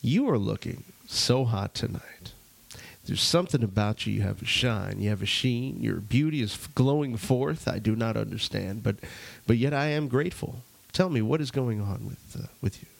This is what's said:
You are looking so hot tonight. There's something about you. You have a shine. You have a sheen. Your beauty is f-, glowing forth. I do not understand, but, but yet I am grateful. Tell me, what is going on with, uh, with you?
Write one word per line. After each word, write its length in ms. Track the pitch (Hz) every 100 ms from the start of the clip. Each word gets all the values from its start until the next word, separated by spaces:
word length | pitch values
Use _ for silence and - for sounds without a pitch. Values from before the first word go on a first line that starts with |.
You 260 | - 170 277
are 100 | 135
looking 460 | 101 101 - - - - -
so 380 | - - 127
hot 300 | 127 107 98
tonight. 580 | - 113 - - - - - - - - - - - -
There's 160 | -
something 400 | - 170 185 143
about 440 | 110 98 104 107 -
you. 80 |
You 80 | 104
have 200 | 101 98
a 20 |
shine. 560 | 117 - 123 107 98 98
You 80 | 104
have 120 | 104
a 40 | 101
sheen. 540 | - 131 120 131 151
Your 160 | 113 -
beauty 460 | 107 123 156 151
is 100 | 110
f-, 140 | - -
glowing 420 | - 131 147 143 113
forth. 500 | - 127 139 160 -
I 120 | -
do 180 | 110 110
not 200 | 113 110
understand, 680 | 107 110 - 104 95 104
but, 140 | 110 101 - - - - -
but 100 | 113
yet 160 | 131
I 140 | 147 147
am 220 | 151 147
grateful. 480 | 123 180 - - 123 - - -
Tell 160 | - 185
me, 140 | 139
what 180 | 110 151
is 100 | 143
going 300 | 139 127 107
on 240 | 101 95 98
with, 300 | - - -
uh, 60 | - -
with 220 | - -
you? 60 | -